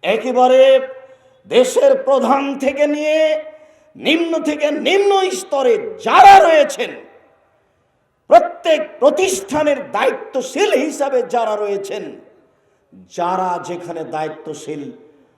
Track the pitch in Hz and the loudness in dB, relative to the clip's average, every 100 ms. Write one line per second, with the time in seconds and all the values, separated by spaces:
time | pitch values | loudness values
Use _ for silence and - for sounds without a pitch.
0 | 156 220 240 247 254 254 269 269 262 - | -2 -2 -2 2 4 6 6 4 0 -14
1 | - - _ _ - 214 254 453 277 269 | -20 -20 _ _ -2 0 2 2 2 2
2 | - 269 233 277 277 269 269 277 294 294 | 0 0 2 0 -2 -4 -4 0 -2 0
3 | 302 311 311 311 - - _ _ _ - | -2 0 0 -2 -6 -20 _ _ _ -8
4 | - 330 330 320 302 302 294 302 - 381 | -2 -2 0 -4 -4 -4 -4 -2 0 2
5 | 403 392 370 - - 277 254 208 - - | 2 2 0 -4 -6 -2 0 0 -2 -8
6 | 220 311 392 392 330 320 285 - - - | 0 4 8 8 6 4 2 -2 -8 -10
7 | - _ _ _ _ _ _ _ _ _ | -20 _ _ _ _ _ _ _ _ _
8 | _ _ _ 339 - - - 311 - - | _ _ _ 4 4 -4 0 0 0 0
9 | 277 - 370 - - 302 302 277 - 196 | 0 2 -2 -2 -4 -2 0 -2 -4 -2
10 | 254 - - 262 - 294 427 294 311 - | -2 -2 -8 -8 -6 -2 0 0 -2 -4
11 | 277 262 233 240 226 208 208 196 - 208 | -2 -2 -2 -2 -2 -4 -4 -6 -8 -10
12 | 151 - - _ _ _ _ _ _ 185 | -12 -16 -20 _ _ _ _ _ _ -20
13 | 180 - 175 185 185 175 175 175 165 165 | -18 -6 -4 -2 -4 -6 -8 -12 -12 -12
14 | 160 156 156 - - 147 - 147 135 - | -10 -8 -8 -10 -14 -14 -12 -12 -12 -16
15 | - _ _ | -20 _ _